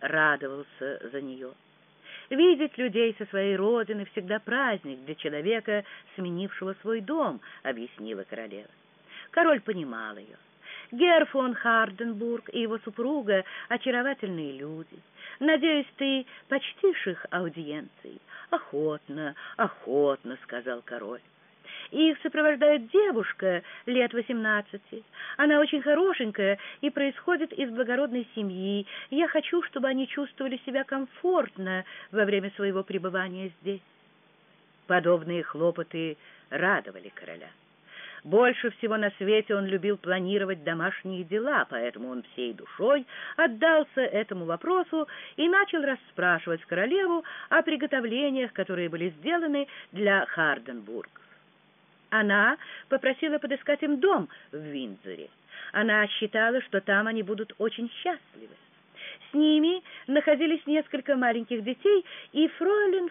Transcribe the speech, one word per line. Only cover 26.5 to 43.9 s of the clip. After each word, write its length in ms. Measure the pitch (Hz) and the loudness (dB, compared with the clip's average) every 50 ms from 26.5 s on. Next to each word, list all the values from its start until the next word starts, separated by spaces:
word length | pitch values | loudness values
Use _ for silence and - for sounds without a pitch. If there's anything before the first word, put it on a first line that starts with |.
| 202 196 - - - - | 2 0 -2 -14 -12 -4
и 100 | - 285 | -4 -2
происходит 600 | - 277 277 277 262 - - - 359 285 311 - - | 0 0 0 0 -2 -2 0 0 2 2 0 -4 -2
из 180 | - 269 240 | -4 -4 -4
благородной 560 | 226 233 254 220 247 262 294 254 240 247 226 - - | 0 -2 0 0 2 0 0 0 0 -4 -4 -4 -6
семьи. 500 | 220 208 196 185 185 190 196 202 202 202 - - - - - | -4 -4 -4 -4 -4 -2 -2 -2 -2 -4 -6 -10 -14 -10 -4
Я 180 | 262 285 339 311 | 0 0 2 2
хочу, 360 | - 320 302 - - 349 - | 2 0 0 2 0 -2 -2
чтобы 240 | - - 277 247 262 | -2 -4 -2 -2 0
они 200 | 262 262 269 - | 0 0 -2 -4
чувствовали 540 | - 294 285 247 - - 269 269 254 247 - | -4 -6 -6 -6 -6 -6 -6 -6 -6 -6 -8
себя 200 | - 247 269 269 | -4 -4 -4 -4
комфортно 1040 | - 277 269 269 254 - - - 359 370 339 254 - - 190 190 185 185 185 185 - - - - - | -2 -4 -6 -6 -8 -10 -4 0 2 2 2 2 0 -4 -8 -6 -4 -4 -4 -6 -8 -14 -18 -18 -6
во 120 | - 214 208 | 0 0 2
время 280 | 196 202 196 190 202 196 | 2 2 0 0 -4 -6
своего 280 | - 202 196 185 190 190 | -4 -2 -2 0 -2 -4
пребывания 680 | - 190 190 170 190 175 190 185 190 180 185 190 185 165 _ | -2 -6 -4 -4 -2 -2 -2 -4 -4 -6 -8 -10 -10 -12 _
здесь». 200 | 160 185 196 190 - _ _ _ _ _ _ _ _ _ _ _ _ _ _ _ _ _ _ _ _ | -8 -8 -8 -8 -10 _ _ _ _ _ _ _ _ _ _ _ _ _ _ _ _ _ _ _ _
Подобные 560 | - 180 180 160 170 175 170 156 165 175 170 | 2 2 4 6 4 4 4 2 -2 -4 -4
хлопоты 760 | 151 - - 147 165 170 170 - 165 - - 165 165 160 151 - - - - - _ _ | -4 -4 -4 0 0 0 2 0 -6 -6 -6 -6 -6 -6 -6 -10 -14 -20 -20 -20 _ _
радовали 580 | - 143 175 190 202 151 107 104 95 95 87 101 - | -4 0 2 2 2 2 0 -6 -14 -16 -18 -18 -18
короля. 340 | - 90 85 82 85 80 - - _ _ _ _ _ _ - - - - - - - - | -16 -16 -16 -16 -16 -16 -20 -20 _ _ _ _ _ _ -20 -20 -18 -18 -16 -18 -16 -6
Больше 460 | 151 170 220 247 247 247 - - 233 | 2 4 6 6 6 4 2 -2 -4
всего 240 | 202 - - 214 220 | -4 -4 -4 -2 0
на 160 | 220 214 202 202 - | 0 0 -2 -2 -2
свете 360 | 190 196 214 220 214 - 214 | 2 4 4 4 4 2 0
он 120 | 202 196 | 0 0
любил 320 | 190 190 190 165 208 208 196 | 0 -2 0 0 0 -2 -2
планировать 680 | - 170 180 190 180 185 202 202 196 185 190 165 147 | 0 -2 -2 0 0 0 0 0 0 -2 -4 -4 -4
домашние 600 | 170 165 165 165 190 190 - - 185 190 180 185 | -4 -4 -2 -2 -4 -4 -6 -8 -8 -8 -8 -6
дела, 420 | 160 185 214 233 285 294 214 127 - | -4 -4 -2 0 0 0 0 0 0
поэтому 400 | 135 117 117 120 - 107 120 127 | -4 -4 -4 -4 -6 -8 -10 -8
он 140 | 127 123 113 - | -8 -10 -10 -12
всей 220 | - - 123 120 110 | -8 -6 -6 -6 -6
душой 520 | - - - - - 180 240 277 294 247 - - - - - - | -10 -14 -18 -8 -2 2 2 2 2 2 -6 -12 -14 -12 -8 0
отдался 640 | - 320 294 233 214 311 330 320 311 294 - | 2 2 2 2 2 4 6 6 6 4 2